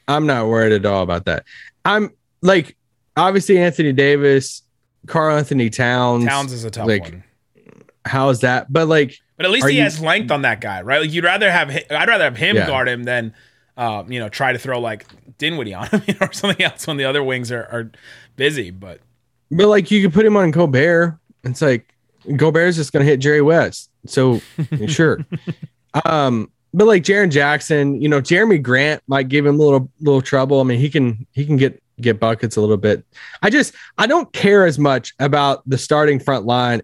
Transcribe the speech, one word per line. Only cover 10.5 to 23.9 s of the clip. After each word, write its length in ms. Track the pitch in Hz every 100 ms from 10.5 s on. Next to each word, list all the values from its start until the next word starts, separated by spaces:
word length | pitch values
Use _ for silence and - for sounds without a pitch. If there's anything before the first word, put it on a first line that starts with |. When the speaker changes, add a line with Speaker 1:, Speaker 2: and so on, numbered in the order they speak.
| 107
Speaker 2:
guy, 200 | 110 92
right? 180 | 110 147
Like, 100 | 156
you'd 120 | 170
rather 280 | 170 202 202
have 180 | 175 143
hi-, 140 | 156 -
I'd 180 | 151 202
rather 160 | 214 143
have 120 | 120
him 180 | 170 214
Speaker 1:
Yeah. 120 | 156
Speaker 2:
guard 200 | 131 127
him 160 | 123 120
than, 280 | 123 113 - _ _ _ -
uh, 260 | 117 104 95
you 120 | 123
know, 100 | 107
try 240 | - 131
to 60 | 120
throw, 200 | 135 123
like, 260 | 117 104 - - - -
Dinwiddie 340 | 151 165 110
on 140 | 95 -
him, 160 | 196
<laughs> 40 | -
you 60 |
know, 140 | - 190
or 60 |
something 300 | - 202 185
else 220 | 170 - -
when 120 | 143
the 80 | 135
other 180 | 143
wings 280 | 131 127 120
are, 120 | 120 -
are 200 | 117 113 - - - _ -
busy. 340 | 143 143 92
But 300 | 92 95 - _ _ _ _ _
Speaker 1:
But, 160 | 160 208
like, 220 | 208 175
you 140 | 208
could 100 | 196
put 140 | 170 220
him 100 | 208
on 140 | 175
Gobert. 640 | 160 170 131 165 170 170 160 _ _
It's 200 | 123 123
like, 280 | 147 120 - _ _ _ - 139
Gobert's 420 | 156 160 175 160
just 140 | 143
gonna 120 | 147 143
hit 140 | 135
Jerry 220 | 143 151
West. 480 | 143 165 107 - -